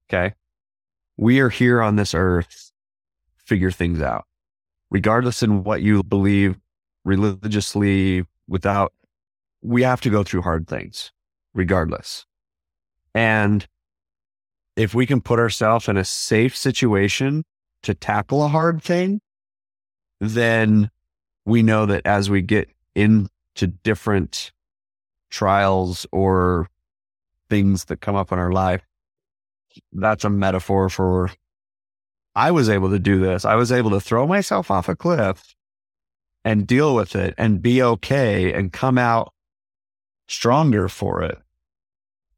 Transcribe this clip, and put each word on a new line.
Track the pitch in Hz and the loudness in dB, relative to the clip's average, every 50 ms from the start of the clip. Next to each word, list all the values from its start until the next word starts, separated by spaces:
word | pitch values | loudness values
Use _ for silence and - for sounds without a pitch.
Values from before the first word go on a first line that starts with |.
| _ - | _ -6
Okay. | - 90 90 98 - _ _ _ _ _ _ _ _ _ _ _ _ _ _ _ - | -4 -2 -2 -2 -6 _ _ _ _ _ _ _ _ _ _ _ _ _ _ _ -8
We | - 107 117 127 135 | -2 2 2 4 4
are | 135 120 | 4 2
here | - - 123 123 123 117 | 2 2 2 2 4 2
on | 113 104 104 | 2 2 0
this | 104 101 - | 0 0 0
earth, | - 82 95 92 90 85 85 _ - - - - _ _ _ _ _ _ _ _ _ _ _ _ _ _ | 0 0 0 2 2 0 -2 _ -10 -20 -20 -20 _ _ _ _ _ _ _ _ _ _ _ _ _ _
figure | _ - 110 92 92 92 | _ -2 -2 0 0 -2
things | 90 - 87 87 85 78 | -2 -2 -4 -4 -2 -4
out, | 73 65 57 50 - _ _ _ _ _ _ _ _ _ _ _ _ - | -4 -4 -6 -8 -10 _ _ _ _ _ _ _ _ _ _ _ _ -4
regardless | 98 101 90 107 110 120 123 123 - - | -4 -2 0 2 2 2 0 -2 -2 -2
in | 120 107 104 98 92 | 0 0 0 0 -2
what | 107 107 - | -2 -4 0
you | 95 104 104 98 | 2 2 2 2
believe | 98 - 101 98 95 101 101 98 101 95 92 - _ _ _ _ _ _ _ _ - | 2 0 0 2 2 4 4 4 2 2 0 -4 _ _ _ _ _ _ _ _ -4
religiously, | 90 98 95 104 104 95 95 104 107 104 104 98 - - 104 101 101 98 98 95 95 92 92 87 - _ _ _ - | -2 0 0 0 0 -2 -4 -6 -4 -2 -2 -4 -4 -4 -2 0 0 2 2 0 0 -2 -2 -4 -8 _ _ _ -8
without, | 95 92 - 101 98 101 95 - _ _ _ _ _ _ _ _ _ _ _ _ _ _ | -8 -4 -2 -2 0 0 -2 -2 _ _ _ _ _ _ _ _ _ _ _ _ _ _
we | - 113 120 123 | -6 -2 0 2
have | 127 127 127 - | 2 2 0 0
to | - 120 | 0 0
go | 104 104 101 | 0 0 0
through | - - 87 | 0 -4 -4
hard | 85 87 82 80 80 | -2 -2 -4 -4 -4
things | - - - - 92 - - - - _ _ _ _ _ _ _ _ - | -6 -10 -10 -10 -12 -16 -16 -18 -18 _ _ _ _ _ _ _ _ -6
regardless. | 95 92 85 95 90 80 80 - - - - - - - _ _ _ _ _ _ _ _ _ _ _ _ _ _ _ _ _ - | -4 -2 0 0 0 0 -2 -6 -8 -10 -14 -18 -18 -18 _ _ _ _ _ _ _ _ _ _ _ _ _ _ _ _ _ -2
And | 110 113 110 110 107 104 101 104 101 - - _ _ _ _ _ _ _ _ _ _ _ _ _ _ _ _ _ _ _ _ - | 0 2 2 2 2 2 2 0 0 -2 -6 _ _ _ _ _ _ _ _ _ _ _ _ _ _ _ _ _ _ _ _ -4
if | 110 110 92 | -4 -2 0
we | 110 120 127 | 0 0 0
can | 120 143 117 | 2 0 -2
put | - - 120 113 | 0 0 0 2
ourselves | 117 110 - - 113 110 117 117 - - | 2 0 0 0 0 2 2 2 0 0
in | 101 | -2
a | 98 92 | -2 -2
safe | - - - - - 113 107 120 131 - | -4 -6 -8 -4 0 2 2 2 0 -2
situation | - - 139 117 - 127 117 104 98 98 101 - - 135 139 147 156 160 _ _ _ _ _ _ _ | -2 -4 -4 -2 0 0 2 2 2 2 0 0 -2 -2 -2 -2 -4 -6 _ _ _ _ _ _ _
to | - - 95 | -6 -6 -6
tackle | - - - 104 104 101 - 135 147 | -6 -4 -2 -2 -2 -2 -2 0 0
a | 147 147 | 0 0
hard | 147 160 165 170 170 156 | 0 0 0 0 -2 -2
thing, | - - 175 175 180 190 202 208 _ _ _ _ _ _ _ _ _ _ _ _ _ _ _ _ _ _ _ - | -4 -4 -2 -2 0 -2 -4 -6 _ _ _ _ _ _ _ _ _ _ _ _ _ _ _ _ _ _ _ -8
then | 104 110 110 120 117 113 113 113 110 107 107 107 104 110 _ _ _ _ _ _ _ _ _ _ - | -6 -4 0 0 2 2 2 2 4 4 4 4 2 0 _ _ _ _ _ _ _ _ _ _ -2
we | 101 113 117 | 0 2 4
know | 113 110 110 107 107 | 4 4 4 2 2
that | 101 101 82 - | 2 0 0 0
as | 92 104 101 101 101 | 0 0 0 2 2
we | 101 98 | 0 0
get | 90 104 107 101 - _ _ _ _ _ - | 2 2 0 0 0 _ _ _ _ _ -2
into | 95 104 107 110 107 98 - _ _ _ _ - - 98 87 90 - - | 2 4 4 4 4 2 -2 _ _ _ _ -6 -4 -4 -4 -4 -4 -2
different | 110 107 - - 110 104 95 80 - - - - - _ _ _ _ _ _ _ _ _ _ _ _ _ _ _ - | -2 -2 -2 -2 -2 0 0 -2 -4 -8 -12 -14 -14 _ _ _ _ _ _ _ _ _ _ _ _ _ _ _ -16
trials | - - 104 95 98 101 101 98 95 92 92 90 92 - - - | -8 -2 0 2 2 2 2 2 2 0 -2 -4 -6 -8 -10 -6
or | - 95 95 95 95 92 90 90 90 85 80 - _ _ _ _ _ _ _ _ _ _ _ _ _ _ _ - | -4 0 0 2 2 2 2 2 0 -2 -4 -6 _ _ _ _ _ _ _ _ _ _ _ _ _ _ _ -2
things | 110 101 98 98 98 90 - | 0 2 2 2 0 -2 -4
that | - 82 - | -8 -12 -10
come | - 104 101 | -6 -6 -4
up | 98 92 - | -4 -4 -4
in | 92 90 | -4 -4
our | 90 90 | -2 -2
life, | 92 92 95 92 90 92 - _ _ _ _ _ _ _ _ _ _ _ _ _ _ _ _ _ _ - _ _ | 0 0 0 0 -2 -4 -8 _ _ _ _ _ _ _ _ _ _ _ _ _ _ _ _ _ _ -20 _ _
that's | - 95 101 107 107 - - | -8 -2 -2 -2 0 0 -2
a | 104 | -2
metaphor | 101 101 98 95 92 92 - - 98 98 95 92 | 0 0 0 0 -2 -2 -2 -2 0 0 0 0
for, | - - 95 90 92 92 90 90 - _ _ _ _ _ _ _ _ _ _ _ _ _ _ _ _ _ _ _ - | -2 -2 -2 0 0 0 -2 -4 -6 _ _ _ _ _ _ _ _ _ _ _ _ _ _ _ _ _ _ _ -2
I | 101 123 160 | 0 0 2
was | 175 156 123 107 | 2 2 2 2
able | 104 98 95 92 | 2 2 2 0
to | 101 98 | 0 0
do | 90 98 98 95 | 2 2 2 2
this. | 95 95 90 92 - | 2 0 0 0 0
I | 107 107 | 2 2
was | 117 123 117 | 2 2 2
able | 127 123 113 107 | 2 0 2 2
to | 95 98 | 0 -2
throw | - - 113 117 135 | -2 0 0 0 0
myself | 160 190 202 185 - 202 196 175 - | 0 0 -2 -2 -2 -2 -4 -2 -2
off | 196 185 175 - | -2 -2 -2 -4
a | 175 | -6
cliff | - - 170 175 139 104 95 92 - _ _ _ _ _ _ _ _ _ _ _ _ _ _ _ _ _ _ _ _ - | -4 -2 -2 0 0 0 -2 -2 -6 _ _ _ _ _ _ _ _ _ _ _ _ _ _ _ _ _ _ _ _ -4
and | 110 107 104 95 | -2 0 0 0
deal | - 120 135 151 151 131 | 0 0 2 2 2 0
with | 113 101 - - | 0 -2 -2 -4
it | 98 92 92 - - | -4 -4 -4 -4 -2
and | 110 110 104 87 | 0 0 0 0
be | 85 120 123 127 | 0 0 2 2
okay | 127 120 113 - - - 135 139 131 107 101 95 90 92 | 2 2 0 -2 -2 -2 0 0 2 0 0 0 0 -2
and | - 85 98 87 | -2 -2 -4 -6
come | - - 127 131 127 123 | -6 -4 -2 0 2 2
out | 123 117 113 113 - - _ _ _ _ _ _ _ _ _ _ _ _ _ _ _ _ _ _ _ - | 2 2 0 0 -2 -6 _ _ _ _ _ _ _ _ _ _ _ _ _ _ _ _ _ _ _ -14
stronger | - - - 120 127 151 160 143 107 104 92 95 | -10 -2 0 2 2 2 2 2 2 2 0 -2
for | - - 101 95 90 87 | -4 -6 -6 -4 -4 -4
it. | 85 80 - - _ _ _ _ _ _ _ _ _ _ _ _ _ _ _ _ _ _ _ | -6 -6 -8 -12 _ _ _ _ _ _ _ _ _ _ _ _ _ _ _ _ _ _ _